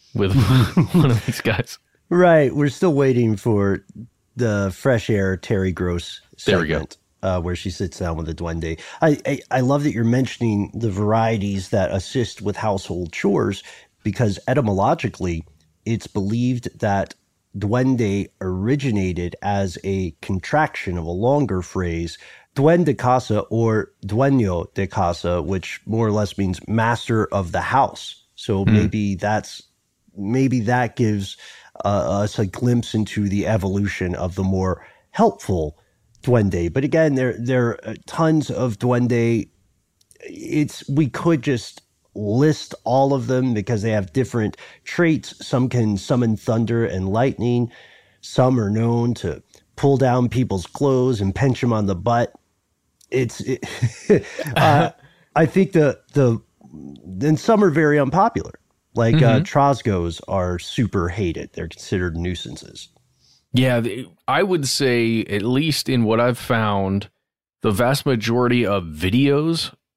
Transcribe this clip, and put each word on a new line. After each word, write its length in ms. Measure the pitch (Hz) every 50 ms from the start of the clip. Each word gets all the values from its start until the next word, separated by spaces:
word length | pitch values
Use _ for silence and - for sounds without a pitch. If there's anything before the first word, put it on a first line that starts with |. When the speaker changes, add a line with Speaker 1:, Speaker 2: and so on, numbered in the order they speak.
| _ _ -
Speaker 1:
with 200 | - - 185 101
<laughs> 580 | 135 110 92 131 131 117 - - 185 135 - -
one 180 | 180 151 135
of 140 | 117 101 -
these 160 | - - -
guys. 360 | - - 98 - 117 - - - _ _ _ _ _ -
Speaker 2:
Right. 440 | 170 175 180 175 165 156 143 123 -
We're 160 | 147 147 143
still 240 | 123 - 196 185 147
waiting 420 | 139 139 135 123 123 120 113 107
for 500 | 98 - 123 107 101 101 98 98 - - _ - - 117 - _ _ _ _ -
the 360 | 123 123 113 104 101 98 95 90
Fresh 340 | - - 139 127 110 - -
Air 280 | 113 101 98 95 92 85
Terry 340 | - - 113 95 95 95
Gross 500 | 87 - 92 90 87 87 - - - - _ _ _ - -
Speaker 1:
There 140 | - 101 90
we 80 | 85 78
go. 60 | 78
Speaker 2:
segment, 220 | 73 69 - - - _ _ _ _ -
uh, 180 | 95 92 90
where 140 | 82 90 90
she 140 | - - 98
sits 300 | 87 - 101 87 - -
down 180 | 95 85 82 78
with 80 | 80 78
the 60 | 82
duende. 460 | - 85 85 82 82 80 80 82 - - - - -
I, 160 | 160 160 147 - -
I, 140 | - 143 135 - -
I 80 | - 131
love 220 | 127 127 139 147 143
that 80 | 151 -
you're 100 | 113 117
mentioning 680 | 117 120 127 131 - - - 120 113 107 101 101 - -
the 160 | 110 117 110
varieties 800 | 92 95 104 104 110 113 113 113 113 107 95 101 98 98 90 -
that 220 | - 101 92 -
assist 500 | - 95 - - - 135 113 - - -
with 140 | 104 101 98
household 560 | - - 110 98 98 - - 92 87 90 80
chores, 500 | - - - 196 202 170 107 101 98 - - - - - - _ _ _ -
because 360 | 110 95 - 120 104 95 - - -
etymologically, 960 | 127 - 117 107 98 95 98 123 165 160 - 107 - - 95 90 85 82 80 - _ _ _ _ _ _ -
it's 220 | 107 117 101 - -
believed 720 | - 104 95 101 110 117 123 123 127 120 120 - - -
that 340 | - 104 98 98 90 - - _ _ _ _ _ _ _ - 101
duende 680 | 98 101 113 123 131 131 131 117 117 101 98 101 92 - _ -
originated 960 | 95 92 92 92 98 113 147 143 135 139 107 101 95 92 87 85 87 87 - -
as 360 | - 101 101 101 98 92 82 - -
a 280 | 95 98 95 92 85 - _
contraction 760 | - - 98 92 - - - 147 156 - - - - 98 87 87
of 80 | 80
a 40 | 80
longer 500 | 87 92 110 123 139 147 143 101 98 92
phrase, 560 | 87 - - 95 90 87 82 82 85 85 - - - - - - _ _ -
duende 420 | - 135 156 170 175 175 147 127 -
casa 420 | - 123 127 127 120 - 107 104 - -
or 420 | 110 113 117 113 110 110 - - _ _ -
dueño 680 | 98 104 117 135 139 139 131 110 95 87 85 80 - -
de 140 | - 98 90
casa, 540 | - - 92 87 87 - - 87 87 87
which 400 | 76 80 98 95 - - - - -
more 220 | - 107 113 117 107
or 40 |
less 260 | 104 107 104 98 - -
means 220 | 98 92 92 - - -
master 580 | 107 113 113 117 120 - - - 117 110 104 -
of 240 | - 101 92 85
the 100 | - 90
house. 640 | - - - - - - - - - - - - _ _ _
So 280 | - - - 104 95 98
Speaker 1:
Hmm. 100 | 98 107
Speaker 2:
maybe 420 | 107 - 101 - 107 104 101 98
that's, 480 | 85 104 104 107 104 - - - - - _ _ _ _ _ _ _ _ _ - 101
maybe 420 | 98 98 117 131 135 131 123 127
that 340 | 107 110 123 123 127 110 -
gives, 420 | - 120 110 107 101 98 98 - - - - - - - - - - -
uh, 380 | 101 104 98 - 65 92 101
us 160 | 104 104 - -
a 80 | 110
glimpse 480 | 92 - - 123 123 123 120 113 - -
into 340 | 110 107 - - 110 104 101
the 200 | 95 101 87 87
evolution 640 | 110 110 85 98 92 101 104 98 - - 95 87 87
of 200 | - 87 90 85
the 80 | 98 95
more 420 | 95 98 92 92 92 87 - - - - _ _ _
helpful 640 | - - 220 - - - - - 98 - - 73 - _ _ _ _ _ _ _ _ _
duende. 500 | - 131 123 117 104 95 85 85 85 85
But 120 | 80 143 135
again, 320 | 139 135 160 160 156 139
there, 200 | 131 127 127 - 101
there 400 | 120 123 131 127 120 117 - - - 110
are 80 | 107 - -
tons 460 | - - - 165 160 160 156 131 -
of 260 | - - 127 127 104 -
duende. 720 | - 123 123 120 123 120 123 117 117 117 117 110 - - _ _ _ _ _ _ _ _ _ _ _ _ _ _
It's, 680 | - - - - - - - 151 147 135 - - - -
we 180 | 139 151 160 123
could 320 | - - - 170 170 143
just 400 | 120 147 131 113 - - - - _ _ _ _ _ _ -
list 640 | 98 107 101 104 123 143 156 147 - - - - - -
all 300 | - 123 135 139 139 139
of 140 | 135 117 117
them 260 | 131 127 131 127 117
because 280 | 107 98 - 120 104
they 100 | 101 113
have 200 | 107 104 95 92 -
different 440 | 131 123 - - 120 107 98 - - - - - - -
traits. 500 | - - - 175 165 156 127 - - - - - -
Some 220 | - 127 131 123
can 260 | - 123 113 107 104 98
summon 380 | - - 143 123 123 113 110
thunder 500 | 101 - - 113 113 117 104 117 117 117
and 220 | - - 95 92 95
lightning. 600 | 98 113 131 139 - - 107 123 120 120 120 117 - - - - - _ _ _ _ _
Some 400 | - - - - 127 127 131 120
are 100 | 107 98
known 440 | 104 110 117 117 117 120 120 123 113
to 260 | - - 90 69 - - _ _ - _ _ _ -
pull 180 | - 139 139 123
down 300 | 131 123 120 127 123 120
people's 380 | 110 123 123 - 98 95 82 -
clothes 540 | - - 147 139 135 127 127 131 127 101
and 120 | 101 95 95
pinch 280 | - 139 135 123 -
them 100 | - 120 113
on 120 | 107 104 98
the 80 | 95
butt. 380 | 87 90 120 117 117 120 - - - _ _ _ _ _ _ _ _ _ _ _ _ _ -
It's, 300 | - 131 127 117 - -
it, 220 | - - 131 - - - - - 127 117 - - - -
<laughs> 460 | 208 151 - - - - - 151 127
uh, 360 | 156 147 160 147 143 131 - - _ _ - _ _ _ _ -
I 100 | 151 165
think 260 | 143 - 190 190 190
the, 280 | - 165 151 139 120 - _ _ -
the, 260 | 143 135 120 117 104 - _ _ _ - - - 76 65 71 71 58 53 92 92 95 123
and 140 | 151 156 -
some 240 | - - 226 208 208
are 60 | 185
very 260 | 139 160 156 147 147 147
unpopular. 520 | 139 123 127 180 202 233 - - - - - - _ _ _ _ _ _ -
Like, 220 | 113 117 117 123
uh, 240 | 160 143 117 113 110
Speaker 1:
Mm-hmm. 40 | -
Speaker 2:
Trozgos 760 | - - 147 139 143 135 113 - 117 101 90 85 85 85 - - -
are 320 | 98 95 90 90 90 85
super 480 | - - - - 123 98 - 101 85 87
hated. 440 | 87 104 101 85 78 - - - -
They're 160 | - 82 82
considered 480 | - - - - - - - 87 80 82
nuisances. 720 | 87 90 90 85 - - - - - - - - - - _ _ _ _ _ _ _ _ _ _ _ _ -
Speaker 1:
Yeah, 260 | 123 131 131 123 117
th-, 280 | 113 113 98 123 123 82 85 _ _ -
I 160 | 131 151 196
would 240 | 196 185 165 139 -
say, 560 | - - 139 131 123 120 117 117 113 110 - -
at 140 | 98 104 98
least 440 | 117 127 131 160 160 139 - - -
in 160 | 131 120 113
what 160 | 107 113 113
I've 180 | 120 123 120 -
found, 720 | - - 127 113 110 107 104 98 98 95 98 98 - - _ _ _ _ _ _ _ _ _ _
the 100 | - 110
vast 340 | 104 95 120 120 139 - -
majority 600 | 147 131 113 104 113 117 123 123 120 123 123 117
of 180 | 95 101 98 87
videos 920 | 82 76 76 82 92 107 127 139 139 143 143 156 165 170 160 - - - - _ _ _